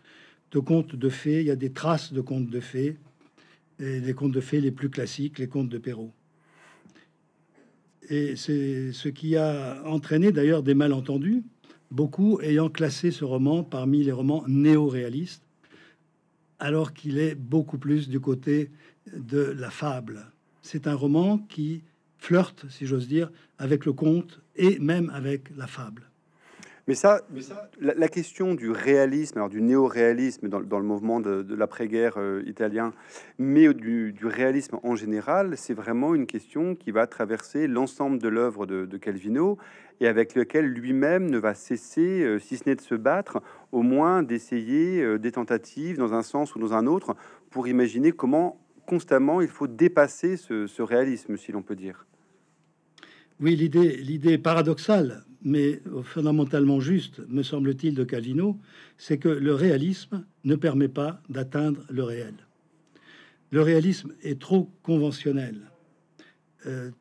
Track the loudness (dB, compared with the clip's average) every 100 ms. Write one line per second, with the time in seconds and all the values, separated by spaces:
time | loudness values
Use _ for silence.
0 | _ -20 -20 _ _ -2 2 2 0 -2
1 | -4 -2 0 0 0 -2 -4 -4 -2 -2
2 | -2 -6 -4 -4 -4 -6 -8 -4 -4 -6
3 | -16 _ _ _ _ _ _ -12 -8 -6
4 | -6 -2 -2 -2 -2 0 0 -2 -6 -4
5 | -8 -6 -8 -6 -6 -4 -4 -6 -8 -10
6 | -12 -18 _ _ _ _ -20 _ _ _
7 | _ _ _ _ _ _ _ _ _ _
8 | -6 -4 -4 -6 -4 -2 -2 -4 -6 -6
9 | -8 -6 0 0 2 -2 -6 -10 -4 -4
10 | 0 4 4 4 4 4 4 4 4 2
11 | -2 -2 0 0 -2 _ -20 -20 _ -2
12 | -2 2 4 4 2 2 2 0 -2 0
13 | -2 -2 -2 0 2 2 -2 -2 2 2
14 | 2 0 0 0 2 4 6 6 4 0
15 | -4 -6 -8 -12 _ _ _ -20 -20 _
16 | _ _ _ _ _ _ -2 -2 -2 -6
17 | -4 -2 -2 -2 -2 0 0 -4 0 0
18 | 0 -2 -2 -2 0 0 -2 -10 _ _
19 | -18 -16 -4 -2 -2 -4 -10 -6 -6 -6
20 | -8 -14 -18 _ _ _ -10 -6 -2 0
21 | 2 4 4 2 -2 -6 -6 -6 -12 _
22 | _ _ 2 2 2 -4 -20 -10 -4 -2
23 | 0 -2 -2 -8 _ -8 -2 0 0 0
24 | 2 2 0 -12 _ 2 4 4 2 0
25 | -2 -4 -4 -6 -8 -16 -14 -14 -16 -16
26 | -20 _ _ _ _ -20 -20 -8 -4 4
27 | 6 6 2 -14 -14 -16 -18 -4 -2 2
28 | 0 0 -8 -4 -2 -2 -2 -2 4 4
29 | 4 2 -4 -4 -4 0 4 4 4 4
30 | 4 4 0 -4 -6 -6 -4 -2 -2 -2
31 | -2 -2 -2 -4 -4 -4 -4 -2 -4 0
32 | 0 0 -4 -4 -6 -4 -4 -2 -4 -8
33 | -18 -20 -16 -4 2 8 8 6 -2 -4
34 | -4 -6 -6 0 0 0 -4 -6 -4 -4
35 | -2 -4 0 0 0 -4 -6 -6 -4 -2
36 | 0 0 -2 -8 -8 -4 -4 -4 -2 0
37 | 0 -2 -4 -4 -6 -2 0 0 -2 -2
38 | -2 -2 0 0 0 -2 -6 -4 -6 -8
39 | -8 -6 -4 0 0 -2 -8 -20 -20 _
40 | 2 2 2 0 0 2 0 -2 -2 0
41 | 2 2 2 0 0 -2 -6 -8 -4 0
42 | 2 2 2 0 -2 -4 -2 -2 -2 -2
43 | 2 0 -2 -8 -10 -16 -6 0 4 4
44 | 4 4 2 -2 -4 -6 0 0 2 2
45 | 2 0 -2 -4 -2 -4 -4 -10 -6 -2
46 | 0 0 -2 -4 -4 -4 -2 0 2 0
47 | -2 -10 -14 -20 _ -6 0 2 2 2
48 | 2 2 2 2 0 -4 _ _ -4 -4
49 | 2 2 4 2 0 -4 -8 2 4 6
50 | 2 2 -4 -4 -4 -6 -6 -6 0 2
51 | 2 -2 -6 -8 -8 -10 -8 -10 -10 -16
52 | _ _ _ _ _ _ _ _ _ _
53 | -20 -20 _ -2 0 2 2 4 4 2
54 | -6 0 2 4 2 2 2 0 2 2
55 | 2 -4 -16 -8 0 2 2 0 -8 -10
56 | -8 -2 0 2 2 2 4 4 2 0
57 | 0 -10 -6 -4 -2 -2 -2 0 -2 -2
58 | -2 -4 -4 0 0 -2 -10 -20 -20 _
59 | -4 0 0 2 2 2 4 4 0 -4
60 | -6 -10 -10 _ 0 2 2 2 2 0
61 | -6 -8 -10 -8 -4 -2 -2 -2 -6 -6
62 | -4 -6 -10 -16 _ _ _ _ _ _
63 | -20 -20 -20 _ _ 2 4 4 4 0
64 | -6 -12 -8 -8 0 0 0 -6 0 2
65 | 0 -2 -2 -2 -4 -10 -18 _ _ _
66 | _ _ -20 _ _ _ -12 -10 -12 -16